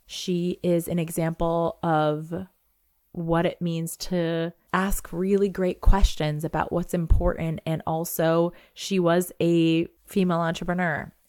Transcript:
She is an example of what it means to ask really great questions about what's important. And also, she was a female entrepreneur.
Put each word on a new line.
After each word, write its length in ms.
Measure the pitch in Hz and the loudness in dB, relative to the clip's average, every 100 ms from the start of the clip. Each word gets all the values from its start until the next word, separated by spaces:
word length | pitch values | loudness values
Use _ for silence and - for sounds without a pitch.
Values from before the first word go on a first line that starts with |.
She 540 | - - - 175 175 - | -16 -10 -4 -2 -2 -2
is 260 | 175 170 170 | 0 0 0
an 120 | 175 | -4
example 800 | 165 170 160 165 170 170 165 - | -2 -2 -4 -2 -2 0 -2 -2
of 520 | 170 156 151 151 160 175 185 _ _ _ _ _ _ | 0 2 2 -2 -6 -10 -10 _ _ _ _ _ _
what 320 | 175 165 165 | -8 0 2
it 160 | 175 - | 2 -2
means 340 | 175 165 165 | -4 -2 -6
to 560 | - - 180 165 165 165 - _ | -8 -4 -2 0 -2 -4 -8 _
ask 400 | 180 196 - - | -2 0 -2 -4
really 340 | 165 190 196 202 | -4 0 2 2
great 320 | 180 180 - | 0 -2 2
questions 640 | - 196 - - 151 151 | 4 6 4 2 -2 -2
about 300 | 156 156 - | -2 -2 -2
what's 200 | 170 175 | -2 -2
important. 680 | 175 165 - 175 - 165 156 | -2 2 4 4 0 -4 -4
And 160 | - 160 - | -4 -4 -2
also, 640 | 160 170 - 165 165 170 - - | -4 -4 0 2 2 0 -4 -20
she 260 | - - 196 | -14 -2 2
was 320 | 170 170 180 - | 4 2 0 0
a 460 | 170 170 165 160 170 - | 2 4 4 2 0 -10
female 340 | - 202 180 170 | -4 0 2 2
entrepreneur. 720 | 165 170 - 180 175 147 - - | -2 -4 -4 -2 -2 -2 -8 -16